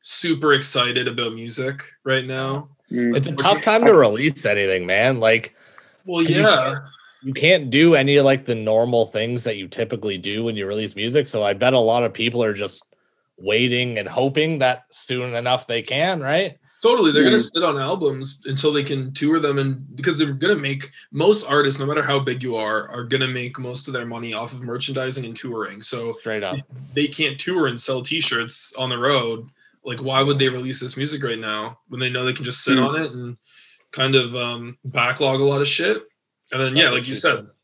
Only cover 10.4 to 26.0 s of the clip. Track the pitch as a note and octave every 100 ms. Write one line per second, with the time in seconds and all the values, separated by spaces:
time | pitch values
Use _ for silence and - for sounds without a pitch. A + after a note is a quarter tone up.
10.4 | A#2 G#2+ G2 G#2+ G#2 G2 A2 C#3 C#3 A2+
11.4 | G#2 G2 B2 C3 A2 A#2+ A#2 E2+ A2+ A#2
12.4 | A2+ G2+ G2+ - _ _ _ _ _ _
13.4 | F#2+ A2 B2 A#2+ B2+ A2 F#2 G2+ C3+ C#3+
14.4 | D#3 D#3 C3 B2+ _ - - B2+ B2 A#2
15.4 | B2 B2+ - A#2 A2 C3 F3 F3+ C3+ D#3+
16.4 | G3 - _ _ A3 E3 E3 D3 C3+ -
17.4 | A#2 E3 E3+ C#3+ C3+ F#3+ D3+ C3 C3+ -
18.4 | C#3+ C3+ D3+ D3 C#3 C#3 C3 C3+ D3 D#3+
19.4 | D3 C#3 C3+ B2+ - - C#3+ D3+ D3+ C3+
20.4 | E3+ G3+ C#3 C3+ - - - C#3+ F3 G#3
21.4 | - C#3+ C#3 C#3 C#3 D3+ C#3 C#3 C3 B2+
22.4 | B2+ A2+ G#2+ G#2+ - A#2+ A#2+ C3 C3 B2+
23.4 | B2 B2 B2+ B2 - C3 A#2 A#2 A#2 A2
24.4 | A#2 B2+ B2 B2 C3 C3 C3 C3+ A#2 A2
25.4 | B2+ A2+ G2 G2+ A2 B2